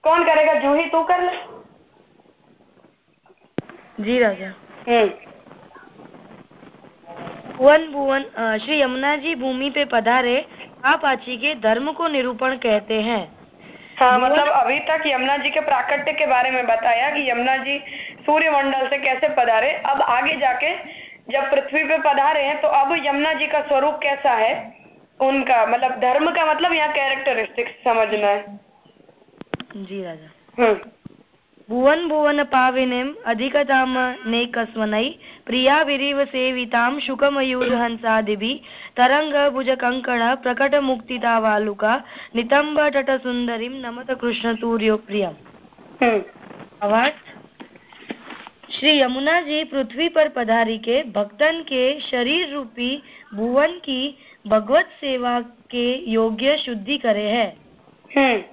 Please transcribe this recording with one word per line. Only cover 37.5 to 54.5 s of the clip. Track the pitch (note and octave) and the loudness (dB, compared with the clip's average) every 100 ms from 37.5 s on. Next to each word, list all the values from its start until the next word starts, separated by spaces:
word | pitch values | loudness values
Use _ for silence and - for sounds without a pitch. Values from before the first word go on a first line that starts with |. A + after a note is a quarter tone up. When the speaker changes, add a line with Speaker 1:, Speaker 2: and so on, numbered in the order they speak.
| B3+ A#3+ | 0 0
Speaker 2:
हंसादिभि | B3 A#3 A3+ A#3 A3 G#3 G#3 A3 C#4+ - - - - | 0 -2 -4 0 0 0 -4 -4 -6 -12 -20 -14 2
तरंग | B3 C#4+ D#4 C#4+ C#4+ | 4 4 2 2 2
भुज | B3+ B3+ | 0 -2
कंकण | B3+ B3 B3+ B3 B3 A#3 C4 | 0 -2 -2 -2 0 0 0
प्रकट | C4 A#3+ C#4 D4 | -2 0 2 2
मुक्तिता | C4+ B3+ - B3 A#3 A#3 | 0 -2 -4 -4 0 2
वालुका | A3 G#3 G#3+ G3+ G#3+ B3 - - - A#3 | 2 0 -2 -2 0 0 -4 -20 -8 -6
नितंब | A#3 C#4 D4 D4+ D4 | 2 2 2 2 2
तट | C#4 C4+ | 0 0
सुंदरीम | C4 B3+ B3 A#3+ A#3 A#3 C4+ | -2 -2 -4 -4 -4 -8 -10
नमत | A#3+ A#3+ B3+ | -12 -12 -8
कृष्ण | B3+ A#3+ A3 A#3 A3 | -4 -4 -2 -4 -2
तूर्यो | A#3 A3+ A3 G#3+ | -2 0 0 0
प्रियम। | G#3+ G#3 F#3 D3+ - - - _ - - A#3+ | -2 -4 -4 -6 -20 -20 -20 _ -20 -2 2
Speaker 1:
हम्म। | G#3+ F#3 - - - - - | 2 -2 -18 -20 -20 -20 -6
Speaker 2:
आवाज? | G#3 A3 C4 D4+ - - - _ - - _ - - - - - - _ - | 0 2 2 -2 -18 -20 -20 _ -20 -20 _ -20 -14 -14 -14 -20 -20 _ -14
श्री | - C#4 D4+ | -2 2 4
यमुना | B3+ B3+ C#4 E4+ | 2 0 0 0
जी | D4+ D4+ | 0 -6
पृथ्वी | D#4 C#4 A3 A#3 E4+ | -4 -4 -6 -2 -2
पर | E4 D4+ | 2 0
पधारी | - A3+ A3+ A3+ A3 | 0 0 2 2 -2
के | A3+ B3+ | -2 -2
भक्तन | C#4+ G#3 G#3 G#3 D4+ E4 | -2 -4 -6 0 0 0
के | D#4 C4 B3+ D4 | -4 0 0 -2
शरीर | - B3+ A#3+ D#4+ E4+ | -4 -4 0 0 -2
रूपी | C#4+ A#3+ A#3+ A#3+ C#4+ - - - | -6 -10 -8 -6 -6 -12 -20 -16
भुवन | G3+ A3+ B3+ D#4 | -6 0 2 0
की | F4 - B3+ C#4 C#4 - - | -2 -8 -6 -6 -10 -20 -18
भगवत | G#3 | 0